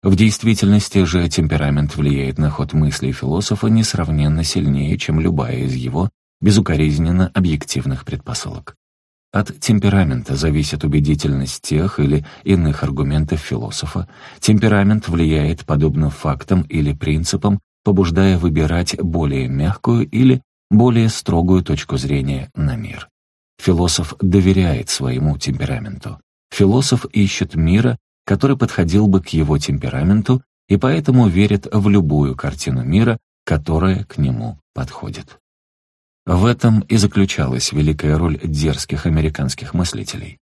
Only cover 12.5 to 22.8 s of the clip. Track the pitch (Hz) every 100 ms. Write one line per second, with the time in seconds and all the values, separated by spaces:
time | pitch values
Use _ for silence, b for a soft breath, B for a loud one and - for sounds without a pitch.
12.5 | 95 80 73 76 67 69 76 76 78 -
13.5 | 62 57 - 76 90 90 B B B -
14.5 | 107 110 104 98 107 107 85 80 78 76
15.5 | 85 - 76 78 73 76 69 76 71 -
16.5 | 92 76 78 73 71 - 78 80 - 104
17.5 | 101 _ _ - 98 90 82 95 90 87
18.5 | 78 78 85 85 - 87 82 76 67 64
19.5 | 67 156 101 - 117 113 110 131 127 _
20.5 | _ _ 107 120 117 113 - - 82 90
21.5 | 92 82 76 - 69 67 69 67 67 62
22.5 | - 73 60